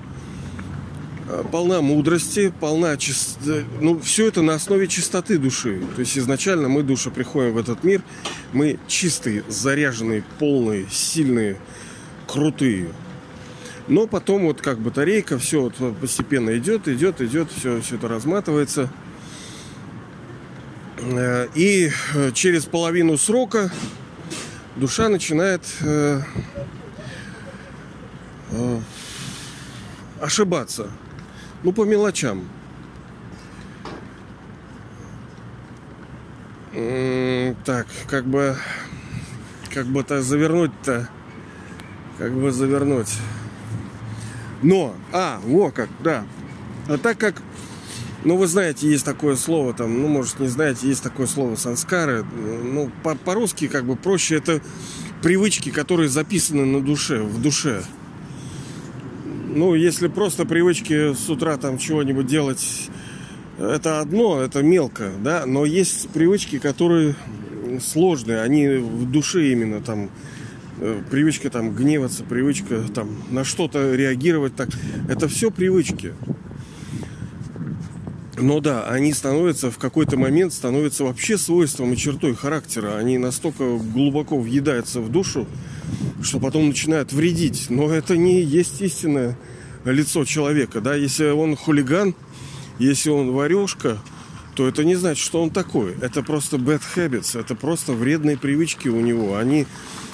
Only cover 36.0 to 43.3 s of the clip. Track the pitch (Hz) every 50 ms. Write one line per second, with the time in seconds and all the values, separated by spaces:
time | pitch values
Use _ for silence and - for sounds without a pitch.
36 | - - - - - - - - - - - - - - - - 117 117 127 127
37 | 131 131 127 127 127 127 127 123 127 127 120 - - 139 127 120 110 - - -
38 | - - 143 135 123 131 131 139 139 135 131 - - - - - - - - -
39 | - - - - - - - - - - - - - - - 139 123 123 135 139
40 | 127 - 143 139 131 127 143 147 156 160 160 175 170 139 - - - 139 123 117
41 | 120 - - - - - - - - - - - - - - - - - - -
42 | - - - - 90 117 127 131 135 139 127 127 135 135 143 139 143 143 139 123
43 | 107 - - - - -